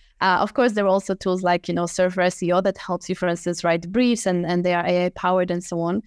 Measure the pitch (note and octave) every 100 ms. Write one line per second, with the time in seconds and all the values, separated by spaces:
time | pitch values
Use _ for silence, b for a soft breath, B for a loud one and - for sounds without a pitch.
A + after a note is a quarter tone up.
0 | b - F#3+ F3+ G#3 - A#3+ G#3 G3 G3
1 | G3 F#3+ F#3+ F#3 F#3 F3 - E3+ F3 -
2 | F#3 F#3 F3+ - F3 F3+ F#3+ F#3+ - F3
3 | - F#3 F3+ E3+ F3+ E3+ E3+ E3+ E3+ A3
4 | B3 A#3 F#3+ F3+ F3+ F3+ F3+ F3 E3+ F3+
5 | F3+ - F3+ F#3 F#3 F3 - E3+ E3+ G3+